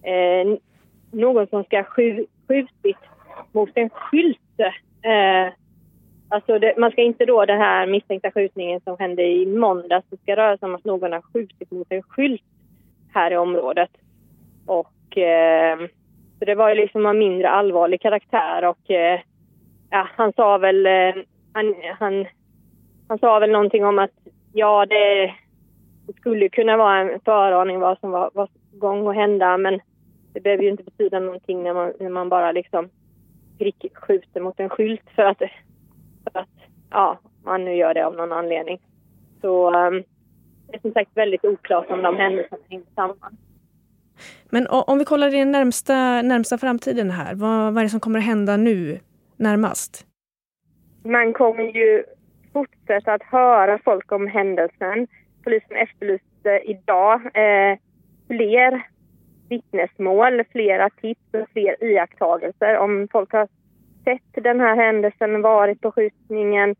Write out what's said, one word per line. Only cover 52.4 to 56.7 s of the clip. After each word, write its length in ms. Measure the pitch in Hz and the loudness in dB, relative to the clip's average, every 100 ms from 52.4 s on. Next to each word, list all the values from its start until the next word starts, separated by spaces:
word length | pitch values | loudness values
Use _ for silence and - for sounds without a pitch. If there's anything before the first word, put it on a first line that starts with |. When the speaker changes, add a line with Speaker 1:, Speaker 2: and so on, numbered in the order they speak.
| _ | _
Speaker 1:
fortsätta 600 | 285 269 _ - 208 220 | -6 -6 _ -4 -4 -2
att 100 | 208 | -4
höra 560 | - 262 254 233 190 208 | 0 2 6 6 4 2
folk 280 | - 196 - | 0 0 -2
om 140 | 202 202 | -4 -2
händelsen. 800 | 202 196 180 170 _ 185 214 247 _ _ _ | -2 -2 -2 -2 _ -6 -4 -6 _ _ _
Polisen 320 | - 220 _ - | -4 -4 _ -6
efterlyste 840 | 226 _ 208 190 _ _ 208 202 | -6 _ -4 -4 _ _ -2 -2
idag, 560 | - | -2